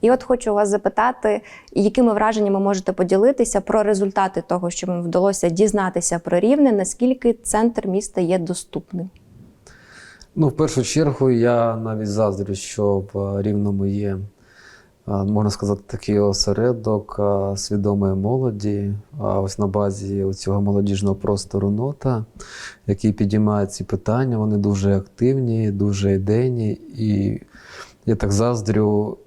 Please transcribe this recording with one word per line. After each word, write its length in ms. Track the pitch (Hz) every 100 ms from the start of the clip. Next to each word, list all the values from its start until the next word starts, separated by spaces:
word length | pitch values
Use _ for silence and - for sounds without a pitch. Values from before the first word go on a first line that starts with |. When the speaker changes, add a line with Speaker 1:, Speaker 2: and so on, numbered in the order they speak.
Speaker 1:
І 100 | 220
от 120 | 254
хочу 300 | - 247 226
вас 160 | 208 208
запитати, 720 | 202 202 - 233 254 220 208 - - -
якими 400 | - 202 240 240
враженнями 460 | 208 214 220 202 196
можете 340 | 196 196 185
поділитися 680 | 185 185 190 226 277 233 -
про 220 | - 226
результати 600 | 208 202 196 196 190 180 -
того, 220 | 180 175
що 180 | - 185
вам 160 | 175
вдалося 460 | 170 180 196 190 175
дізнатися 720 | 165 214 202 185 180 170 170
про 200 | - 175
Рівне, 320 | 208 294 277
наскільки 640 | 208 185 - 247 262 240
центр 540 | 226 - 214 240 226 196
міста 340 | 190 208 -
є 180 | 170 185
доступним? 720 | 165 175 - - - 180 185 - _ - - _ - - - - - - - -
Speaker 2:
Ну, 120 | 156
в 40 |
першу 320 | - 156 -
чергу, 460 | 123 147 156 127 135
я 460 | 120 120 120 117 113
навіть 320 | 113 110 107
заздрю, 480 | 104 107 98 98 95
що 480 | - - 104 98 98
в 280 | 101 98 101
Рівному 440 | 104 104 101 98 98
є, 320 | 101 101 95 98 _ _ _ - - _ _ -
а, 180 | 101
можна 280 | 98 104 104
сказати, 300 | 98 101 101 -
такий 320 | 107 - 104
осередок, 1000 | 101 98 - 101 117 117 110 107 101 -
а, 340 | 101 101 98 98
свідомої 580 | - 104 101 101 98 95
молоді, 760 | 101 131 131 107 104 101 101 104 - -
а, 200 | 104 98
ось 200 | 95 95
на 80 | 101
базі 580 | 98 101 95 98 98 98
цього 280 | 95 - 98
молодіжного 540 | 101 101 101 98 98 98
простору 540 | - 101 - 101 101
«Нота», 560 | 104 127 147 135 120 110 - - - - - -
який 260 | 98 110
підіймає 540 | 101 101 107 107 104 95
ці 160 | -
питання. 540 | 92 92 - 117 131 117
Вони 200 | 107 104
дуже 400 | 104 101 101 98
активні, 720 | 98 - 120 135 123 113 107
дуже 420 | 98 104 98 98
ідейні. 580 | 98 95 110 127 120 107 95 - -
І 440 | 110 101 101 107 - - - - - _ -
я 100 | 110
так 160 | 104
заздрю 840 | 98 117 120 104 107 104 104 107 117